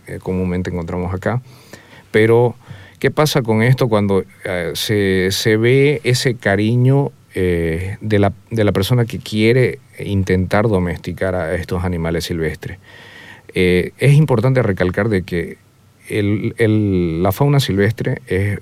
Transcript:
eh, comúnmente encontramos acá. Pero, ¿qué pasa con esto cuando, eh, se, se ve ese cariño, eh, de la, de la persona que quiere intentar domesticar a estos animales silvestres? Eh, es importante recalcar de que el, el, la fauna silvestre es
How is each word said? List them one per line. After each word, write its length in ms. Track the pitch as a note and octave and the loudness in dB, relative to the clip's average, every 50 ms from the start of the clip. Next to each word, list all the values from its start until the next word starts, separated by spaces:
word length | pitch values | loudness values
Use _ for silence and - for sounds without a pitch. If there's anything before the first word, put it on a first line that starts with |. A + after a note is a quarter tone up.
| - | -12
eh, 120 | - F#2 F2+ - | -14 -14 -10 -6
comúnmente 460 | F#2 F#2 F#2 F#2 F2+ F2+ F2+ F2+ F#2 | -4 -4 -2 -2 -2 -2 -4 -4 -4
encontramos 460 | F2+ F2 E2+ E2+ F2+ F2 F2+ F2 F#2 | -6 -6 -6 -6 -6 -6 -4 -4 -4
acá. 260 | F#2 - G#2+ A2 B2+ - - - - - - - - - - - - - _ | -4 -4 -4 -4 -4 -6 -10 -20 -20 -20 -20 -20 -20 -20 -20 -20 -20 -10 _
Pero, 440 | - G#2+ A2 A2+ A2+ A#2 A#2+ A#2+ - - - - - - - - - - | 0 2 4 4 6 4 4 2 0 -4 -14 -20 -20 -20 -20 -20 -10 -4
¿qué 120 | - C3+ | -4 -2
pasa 300 | - - D#3 D3+ - D3+ | 0 0 0 2 2 0
con 220 | A#2+ G#2+ A2 A2 A2+ | 0 0 2 2 4
esto 260 | B2 C3 B2+ C3+ A#2 | 4 4 2 2 2
cuando, 360 | A2 G#2 G2+ G2 G2 F#2+ F#2 - - - - | 2 2 2 2 0 0 -2 -4 -10 -12 -8
eh, 280 | - F#2 F2+ E2+ D#2+ D2+ | -6 -6 -4 -4 -6 -6
se, 540 | - - - A2 G#2 G2+ F#2+ F#2+ F#2+ F#2 F#2 | -6 -4 -2 0 0 2 2 2 2 0 0
se 260 | F#2+ - - A#2 G#2+ | 0 0 0 2 2
ve 460 | A2 A2+ A#2+ B2+ C3+ C#3 C#3+ D3 - - | 2 4 4 4 4 4 2 2 0 0
ese 300 | B2 B2 - - C3+ A2+ | 0 0 0 0 -2 -2
cariño, 800 | - - G#2+ G2 G2 G#2+ A2 A#2+ B2 B2 B2+ C3+ C#3 C#3 C3+ - - _ _ - | -2 -2 0 0 2 2 2 2 2 4 4 4 2 2 -2 -4 -12 _ _ -6
eh, 600 | - F#2 F2+ F2 E2+ E2 E2 D#2+ E2 F2+ F#2+ G#2 - - | -2 0 0 0 0 0 -2 -2 -4 -4 -6 -8 -8 -4
de 160 | A2 G#2+ G2+ | 0 2 2
la, 160 | G2+ G2 - - - - | 2 2 0 -4 -12 -8
de 120 | A#2 A2+ G#2 | -2 0 0
la 100 | G2+ F2+ | 0 2
persona 340 | G2 F#2+ - B2+ B2 A#2 | 0 0 0 2 0 0
que 140 | A2 - F#2 | -2 -4 -10
quiere 580 | - - - G#2+ G#2+ A2+ A#2+ C3 B2+ F#2+ - - - - - - | -10 -6 -2 0 2 2 4 4 2 0 -2 -6 -14 -20 -16 -12
intentar 680 | G2 G#2 G2+ G2 F#2 F#2 F#2 F#2 F#2 F2 G#2 G#2 G#2+ A#2 | -6 -4 -2 0 0 0 0 0 0 0 0 0 2 2
domesticar 680 | G#2 F#2 F2+ F2 E2+ E2+ - F2+ E2+ - F#2+ F#2+ F#2 | 2 0 0 -2 -4 -6 -8 -10 -8 -4 -4 -4 -2
a 200 | F#2 E2 D#2+ E2+ | -2 -4 -4 -4
estos 280 | F2 E2 - F#2 F2 F2 | -4 -4 -4 -6 -4 -4
animales 420 | F#2 F2 E2 E2 E2 E2 E2 D#2+ | -4 -4 -4 -4 -4 -4 -4 -4
silvestres? 520 | - F2+ E2 D#2+ D#2 D2 - - - F2+ - - - - - - - - - - - - - - - - | -4 -4 -4 -4 -4 -6 -8 -12 -14 -14 -14 -20 -20 -20 -20 -20 -20 -20 -20 -20 -20 -20 -20 -18 -10 -4
Eh, 380 | F2+ F#2 F2+ F2+ F2 - - - | 0 0 2 2 2 0 -2 -4
es 160 | - - C3+ C#3+ | 0 2 4 6
importante 500 | D3 D#3 - C3 A2 G2+ C3 C3 B2+ A#2 | 6 4 4 2 0 2 2 2 2 0
recalcar 460 | G2+ F#2 - F2+ F#2 F2 G2+ G#2 A#2 | 0 0 0 0 -2 0 -2 -2 0
de 140 | G#2 F#2 F2+ | 0 -2 -2
que 340 | F#2+ F2+ E2+ D#2+ - - - _ _ _ _ _ _ _ _ - - | -2 -4 -6 -6 -6 -10 -16 _ _ _ _ _ _ _ _ -12 -6
el, 440 | - G#2+ G#2 G2+ G#2+ G2+ F#2+ A#2 - - | -4 -2 0 0 0 -2 -2 -4 -2 0
el, 640 | A#2 G#2+ A2 G#2+ G#2+ G2+ F#2+ F2+ F2 E2+ D#2+ E2 F2+ | 2 2 2 2 2 2 2 2 0 0 0 0 0
la 100 | G2+ - | 0 0
fauna 260 | - C#3+ C#3+ C#3+ C#3 | 2 2 2 2 2
silvestre 640 | B2 - F#2+ G2 G2+ G2+ - - A#2+ B2+ C3 - - | 2 0 0 2 2 0 0 -2 -4 -6 -6 -6 -6
es 320 | - F#2 F#2 G2 G2+ G2+ - | -4 -2 -2 -2 -2 -4 -6